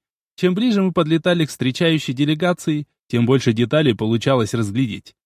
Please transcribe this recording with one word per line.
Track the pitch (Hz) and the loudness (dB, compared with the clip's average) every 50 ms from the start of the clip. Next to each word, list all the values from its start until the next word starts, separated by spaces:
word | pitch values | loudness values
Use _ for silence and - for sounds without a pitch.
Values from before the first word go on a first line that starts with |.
| _ _ _ _ _ _ _ | _ _ _ _ _ _ _
Чем | - 185 180 185 | -2 0 0 0
ближе | 202 240 254 214 202 | 0 0 0 2 2
мы | 190 185 165 | 0 0 0
подлетали | 185 160 151 165 160 - 185 175 175 156 | 0 0 0 0 0 0 0 0 0 0
к | - | -2
встречающей | - - - 131 123 - 175 165 160 151 - - 127 | -4 -4 -4 -2 -2 0 0 0 0 0 -2 -4 -4
делегации, | 127 147 147 156 151 180 175 175 - - 165 151 147 147 - _ _ _ | -2 -2 -2 -2 -2 -2 -2 -2 -2 -4 -4 -4 -4 -6 -10 _ _ _
тем | - - 117 120 | -4 -2 0 2
больше | 117 135 131 - 123 113 | 4 2 4 2 2 2
деталей | 113 120 113 147 156 156 135 107 | 2 0 2 2 2 2 2 2
получалось | - 110 110 113 110 - 135 135 127 110 101 - | 0 0 0 0 0 2 2 2 2 0 0 -2
разглядеть. | 120 110 101 98 123 135 110 92 - - - - _ _ | -4 -4 -4 -2 -2 -2 -4 -4 -8 -12 -18 -20 _ _